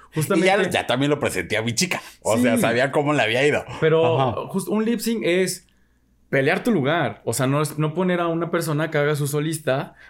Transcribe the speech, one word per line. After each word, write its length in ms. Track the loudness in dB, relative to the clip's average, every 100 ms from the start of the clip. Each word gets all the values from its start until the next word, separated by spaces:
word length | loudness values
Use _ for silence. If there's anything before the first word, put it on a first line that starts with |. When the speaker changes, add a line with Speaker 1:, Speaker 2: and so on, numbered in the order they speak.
| -10
Speaker 1:
justamente 320 | -6 0 2 2
Speaker 2:
Y 180 | 2
ya, 60 | 2
ya 160 | -2 0
también 240 | 0 2
lo 80 | 0
presenté 380 | 0 -2 -4 -2
a 40 |
mi 120 | -2
chica. 260 | -2 -2 -4 -10 -8
O 160 | 0 2
sea, 160 | 2 2
Speaker 1:
Sí. 60 |
Speaker 2:
sabía 280 | 2 2 2
cómo 220 | 2 0
le 80 | 2
había 260 | 2 2 2
ido. 160 | 2 -2 -2
Speaker 1:
Pero 360 | 2 4 4 2
Speaker 2:
Ajá. 280 | 0 -2 -6
Speaker 1:
justo 220 | -6 -2
un 160 | -2 0
lip 140 | -2
sync 220 | 0 -2 0
es 420 | 0 0 -4 _ _ _ _ _ _ -2
pelear 340 | 0 2 0
tu 60 | 2
lugar. 480 | 2 2 0 -2 -4 -6
O 80 |
sea, 120 | -2 0
no 140 | 0
es, 180 | 0 -2
no 140 | -2
poner 280 | 0 0 0
a 80 | 0
una 220 | -2 -2
persona 400 | -2 -2 -2 -2
que 60 | 0
haga 180 | 0 0
su 100 | -2
solista, 680 | -2 -2 -4 -2 -2 -4 -14